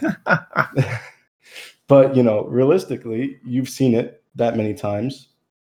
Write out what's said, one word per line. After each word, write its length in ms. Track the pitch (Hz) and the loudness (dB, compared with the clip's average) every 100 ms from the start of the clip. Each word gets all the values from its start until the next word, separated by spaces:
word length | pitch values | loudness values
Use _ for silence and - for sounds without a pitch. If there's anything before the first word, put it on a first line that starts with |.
| 302 - - | -4 -4 -2
<laughs> 1600 | 180 - - - 139 - 117 - - _ _ _ - - - - | -2 -2 -4 -2 -2 -4 -4 -12 -20 _ _ _ -20 -20 -10 4
but, 280 | 139 135 127 | 6 6 4
you 80 | |
know, 220 | 123 107 - | 2 2 -2
realistically, 920 | 120 131 185 190 123 117 113 139 - - | 0 2 2 0 -10 -8 -6 -6 -8 -8
you've 240 | 123 127 | -6 -4
seen 260 | - 135 113 | 0 2 2
it 260 | - - _ - | -2 -8 _ -4
that 220 | 117 113 | -2 -2
many 160 | 107 | -4
times, 560 | 104 104 104 120 - _ _ _ _ | -6 -6 -4 -6 -10 _ _ _ _